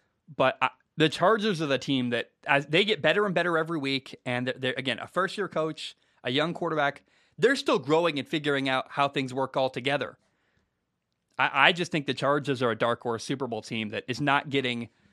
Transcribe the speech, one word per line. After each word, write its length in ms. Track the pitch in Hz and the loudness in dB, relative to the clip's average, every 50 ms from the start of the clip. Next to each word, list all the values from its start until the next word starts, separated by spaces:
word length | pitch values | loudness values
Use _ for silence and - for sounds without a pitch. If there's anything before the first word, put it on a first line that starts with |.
| _ _ _ _ _ - 139 | _ _ _ _ _ -6 0
but 220 | - 135 131 - - | 2 2 2 2 2
I, 80 | 131 - - _ _ _ _ | 0 -2 -2 _ _ _ _
the 120 | 151 156 156 | 2 2 2
Chargers 540 | - - 170 196 226 214 202 220 185 151 | 2 2 4 4 4 4 2 -2 -2 -2
are 40 | 160 | -2
the 120 | 139 135 123 | -2 -2 -2
team 320 | - 143 139 131 123 120 | 0 -2 -2 0 0 -2
that, 200 | 120 117 - - _ _ - | -2 -4 -4 -8 _ _ 0
as 200 | - 139 143 143 | 2 2 2 2
they 180 | 147 151 180 208 | 2 2 2 2
get 160 | 208 202 - | 2 0 0
better 240 | 139 156 165 208 214 | 2 2 2 2 2
and 100 | 202 165 | 2 0
better 220 | 175 170 180 165 | 0 0 2 0
every 220 | 156 160 160 170 156 | 0 0 -2 -4 -4
week, 400 | 135 135 135 131 - - - - - | -2 -2 -2 -4 -4 -8 -16 -10 -6
and 200 | 131 123 123 127 | -4 -4 -2 -2
they're, 80 | 127 123 131 | -4 -4 -2
they're, 160 | 131 127 127 | -4 -4 -4
again, 220 | 131 131 131 113 - | -2 -4 -4 -4 -4
a 80 | - | -6
first-year 420 | - - 175 190 180 - 214 190 160 | -4 -2 -2 -2 -2 -2 -6 -6 -4
coach, 480 | - 165 156 160 151 - - - - _ _ _ _ _ - | -2 -2 -2 -2 -4 -8 -12 -14 -16 _ _ _ _ _ -6
a 60 | 127 | -2
young 220 | 127 147 151 175 | 0 0 0 0
quarterback, 500 | 165 - 175 165 160 151 143 143 139 - _ _ _ _ _ _ _ - | -2 -4 -4 -2 0 0 0 0 0 -4 _ _ _ _ _ _ _ 2
they're 180 | 175 247 277 | 2 2 2
still 220 | 277 - 330 262 180 | 2 2 2 2 2
growing 400 | 123 135 156 165 175 165 151 139 | 2 2 4 4 4 2 0 -2
and 100 | 123 - | -4 -4
figuring 400 | 165 160 143 147 143 135 135 135 | -4 -2 0 0 0 0 0 0
out 180 | 131 131 - - | 0 0 -2 -2
how 180 | - 147 139 139 | 0 0 0 0
things 240 | - 147 135 127 | 0 -2 -4 -4
work 240 | 127 135 208 - - | -2 -4 -4 -2 0
all 140 | 139 131 131 | 0 -2 -2
together. 480 | - 131 120 139 143 139 120 - - _ _ _ _ _ _ _ _ _ _ _ _ _ _ _ _ _ _ _ _ _ _ _ _ - | -2 -4 -2 -2 -2 -2 -2 -6 -10 _ _ _ _ _ _ _ _ _ _ _ _ _ _ _ _ _ _ _ _ _ _ _ _ 0
I, 300 | 135 - - 139 139 170 | 0 2 4 6 6 6
I 40 | |
just 180 | 185 170 170 - | 4 2 -2 -2
think 160 | - 156 135 | -2 -2 -2
the 60 | - | -2
Chargers 500 | 127 - - 135 143 151 131 139 135 120 | -2 0 0 0 0 0 0 -2 -2 0
are 80 | 131 117 | 0 0
a 60 | 110 | 2
dark 260 | 110 120 120 117 - | 2 2 0 0 0
horse 220 | - 120 117 110 - | -2 -4 -6 -4 -4
Super 220 | - 139 127 135 | -6 -6 -4 -4
Bowl 160 | 120 117 107 | -6 -6 -8
team 280 | - - 123 113 110 104 | -8 -6 -6 -6 -4 -4
that 140 | 107 104 - - | -6 -6 -6 -6
is 120 | 120 117 | -6 -2
not 300 | 147 139 139 143 - 156 | 0 2 2 2 0 0
getting 380 | 127 135 127 123 120 117 117 - _ _ _ _ | -2 0 0 0 -2 -4 -8 -12 _ _ _ _